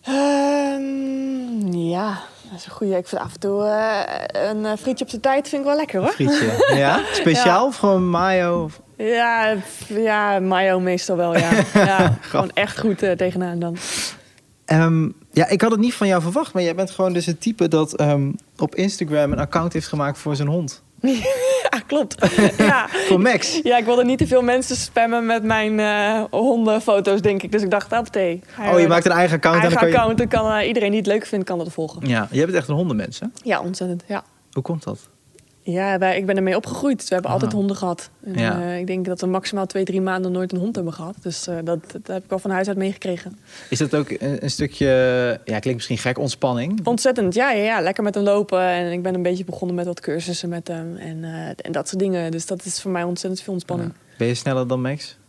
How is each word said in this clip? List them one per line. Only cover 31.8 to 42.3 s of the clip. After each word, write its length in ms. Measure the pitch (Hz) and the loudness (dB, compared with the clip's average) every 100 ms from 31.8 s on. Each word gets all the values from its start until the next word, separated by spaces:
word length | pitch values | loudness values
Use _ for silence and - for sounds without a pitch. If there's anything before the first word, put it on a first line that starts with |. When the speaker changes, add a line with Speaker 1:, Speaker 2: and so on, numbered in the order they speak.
| 160 - 139 | -8 -6 -2
Speaker 2:
Ja, 200 | 117 104 | -2 0
jij 140 | 131 | 0
bent 120 | 165 180 | 2 0
echt 120 | 131 | 0
een 60 | |
hondenmens, 460 | 147 180 110 95 - | -2 0 -2 -4 -8
hè? 60 | 233 - | -10 -8
Speaker 1:
Ja, 180 | 247 190 | -4 -2
ontzettend, 420 | 175 190 180 175 - | -2 -6 -6 -6 -6
ja. 180 | 202 - _ _ | -10 -10 _ _
Speaker 2:
Hoe 100 | - | -8
komt 220 | 127 165 | -6 -8
dat? 260 | - 107 - _ _ _ _ _ | -8 -14 -16 _ _ _ _ _
Speaker 1:
Ja, 340 | - 175 196 190 | -6 -2 0 0
wij, 180 | 185 185 | 2 0
ik 100 | 196 | 0
ben 100 | 196 | 0
ermee 200 | 190 185 | 0 0
opgegroeid. 420 | - - 285 254 | -4 -4 -2 -2
Dus 100 | - | -2
we 40 | |
hebben 160 | 185 185 | -4 -2
Speaker 2:
Ah. 60 | 185 | -2
Speaker 1:
altijd 160 | 220 214 | 0 0
honden 180 | 196 190 | -2 -2
gehad. 340 | 185 170 - _ | -4 -6 -10 _
En, 100 | 208 180 | -8 -2
Speaker 2:
Ja. 220 | - 175 | -2 -2
Speaker 1:
eh, 160 | 175 175 | -4 -6
ik 80 | 185 | -4
denk 180 | 185 | -4
dat 160 | 180 180 | -4 -2
we 60 | 185 | -2
maximaal 400 | 185 190 202 190 | -2 -4 -4 -4
twee, 180 | 196 | -2
drie 160 | 190 185 | -2 0
maanden 320 | 190 185 185 | 0 -2 -2
nooit 200 | 180 185 | -2 -2
een 60 | 185 | -2
hond 160 | 196 | -4
hebben 180 | 220 170 | -4 -6
gehad. 220 | 156 165 208 | -8 -14 -10
Dus, 240 | 180 165 - | -10 -8 -8
eh, 80 | 170 | -6
dat, 140 | 165 170 - | -4 -4 -6
dat 80 | 214 - | -16 -8
heb 160 | 190 | -10
ik 60 | - | -6